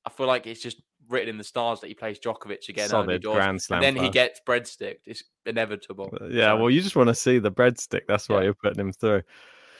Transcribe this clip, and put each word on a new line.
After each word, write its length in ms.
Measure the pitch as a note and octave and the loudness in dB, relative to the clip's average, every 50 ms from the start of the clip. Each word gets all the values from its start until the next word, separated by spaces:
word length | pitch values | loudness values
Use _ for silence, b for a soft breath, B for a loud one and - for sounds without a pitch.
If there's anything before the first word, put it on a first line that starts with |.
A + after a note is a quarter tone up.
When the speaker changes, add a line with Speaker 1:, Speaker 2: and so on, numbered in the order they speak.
| _ | _
Speaker 1:
I 40 | - | -14
feel 160 | - - C3+ | -8 -4 0
like 200 | B2+ B2+ B2 A#2 | 0 0 0 -2
it's 140 | A2+ A2+ A2+ - | -6 -14 -12 -12
just 180 | B2 - - _ _ _ _ _ A2+ | -14 -14 -14 _ _ _ _ _ -4
written 180 | A#2+ B2+ G#2+ A2+ | -4 -4 -2 -4
in 80 | A2 | -6
the 80 | G#2+ G#2 | -10 -14
stars 360 | - - B2 A#2+ A#2 A2+ G#2 | -8 -6 -4 -2 -2 -4 -4
that 80 | - F#2+ | -8 -14
he 60 | G#2+ | -14
plays 240 | - - A2 G#2 - | -12 -10 -10 -10 -8
Djokovic 480 | - A#2 A2 - - G2 G2+ - - - | -8 -8 -8 -8 -10 -12 -12 -12 -12 -10
again, 140 | G2 G#2 G#2 | -8 -6 -4
early 40 | G#2 | 0
Speaker 2:
Solid 340 | G#2 G#2 G#2+ F#2+ F2+ F2+ F#2 | 0 0 2 0 -2 -2 -2
Speaker 1:
doors, 120 | G#2+ A2 | -2 0
Speaker 2:
Grand 240 | G#2 G2 G2 F#2+ F#2 | 2 2 2 0 -2
Slam 220 | - - G2 F2 F2+ | -4 -4 0 2 2
Speaker 1:
and 20 | |
then 100 | C#3 C3+ B2+ - | 2 2 0 -2
he 60 | - | 0
Speaker 2:
first. 40 | F#2+ | 2
Speaker 1:
gets 260 | B2+ B2 A#2+ - - - | 2 2 2 0 -4 -4
breadstick. 500 | - A#2+ A#2+ A#2 - - - - - - - _ | -2 -2 -2 -2 -6 -12 -12 -12 -12 -12 -12 _
It's 180 | - A2+ - - _ _ _ _ | -16 -16 -16 -18 _ _ _ _
inevitable. 640 | A#2 A2+ A#2 A2+ G#2+ G#2 G2+ - - G2 F#2+ G2 F#2+ F#2+ - | -6 -4 -4 -4 -4 -6 -8 -10 -12 -12 -12 -12 -12 -10 -12
Speaker 2:
Uh, 100 | G2+ - | -10 -4
yeah, 240 | B2 A#2 A2+ G#2+ G#2+ | 0 2 4 4 4
Speaker 1:
So 40 | |
Speaker 2:
well, 140 | A2 A2+ A#2+ | 4 4 4
you 100 | B2+ D#3 | 4 4
just 160 | F#3+ G3 - | 2 2 2
wanna 180 | D3+ B2+ A#2 A#2 | 4 4 4 4
see 240 | - - B2+ B2+ B2 | 2 2 4 4 4
the 140 | G2+ G#2 F#2+ | 4 2 2
breadstick. 540 | - B2 B2+ A#2+ - - - - G2 - - | 4 4 4 2 0 -4 -6 -6 -4 -2 0
That's 180 | G#2 G2+ - - | -2 -2 0 0
why 80 | G#2+ G2 | 2 2
Speaker 1:
Yeah. 60 | F#2+ | 2
Speaker 2:
you're 100 | G2 G2+ | 2 0
putting 260 | - - G#2 - - | 0 -2 -2 -2 -2
him 120 | G2 F#2+ F#2+ | -4 -6 -4
through. 300 | - - A2 G#2+ G2 F2+ b b b b b b b b b b b | -2 0 0 2 0 0 b b b b b b b b b b b